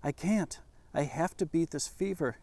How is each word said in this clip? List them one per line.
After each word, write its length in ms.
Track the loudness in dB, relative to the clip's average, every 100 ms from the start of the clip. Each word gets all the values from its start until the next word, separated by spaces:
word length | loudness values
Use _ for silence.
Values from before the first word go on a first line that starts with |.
I 80 | -2
can't. 480 | -2 2 2 2 -6 -16 -20 -6
I 100 | -2
have 320 | 0 2 0 0
to 80 |
beat 260 | 0 2 0
this 160 | -2 -6
fever. 500 | -4 -2 0 -2 -2